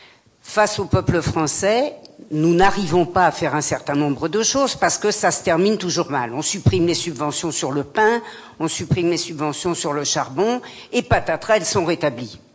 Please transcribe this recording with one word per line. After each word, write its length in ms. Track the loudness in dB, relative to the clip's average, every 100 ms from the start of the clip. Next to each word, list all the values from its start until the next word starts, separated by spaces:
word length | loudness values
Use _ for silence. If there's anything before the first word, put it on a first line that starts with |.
| -20 _ _ _
Face 360 | -4 2 2 0
au 60 |
peuple 380 | 0 0 2 0
français, 760 | 0 0 0 0 2 2 0 -6 -18 -20 -6
nous 240 | 0 4
n'arrivons 520 | 6 6 4 2 2 2
pas 200 | 4 2
à 60 |
faire 220 | 2 -2
un 80 | -2
certain 320 | -2 -4 -2
nombre 340 | 0 0 -2 -2
de 140 | -2
choses 320 | 0 0 0 0
parce 220 | 0 0
que 120 | -2
ça 200 | 0 0
se 120 | 0
termine 360 | 0 2 2 0
toujours 320 | -2 -2 -2
mal. 240 | -4 -4
On 80 | -4
supprime 440 | -4 0 2 2 2
les 80 |
subventions 560 | 0 -4 -4 -4 -4 -4
sur 220 | -4 -4
le 100 | -4
pain, 380 | -2 2 4 2 -4 -16 -16 -6
on 80 | -4
supprime 400 | -2 -2 0 0
les 80 | 0
subventions 580 | -4 -6 -6 -4 -4
sur 200 | -2 -2
le 100 | -2
charbon, 560 | -2 -2 -2 0 0 0 -6 -18 -6
et 80 | -2
patatras, 540 | 2 0 0 -2 2 2
elles 80 |
sont 220 | 2 0 0
rétablies, 520 | 0 -2 -2 -10 -14 _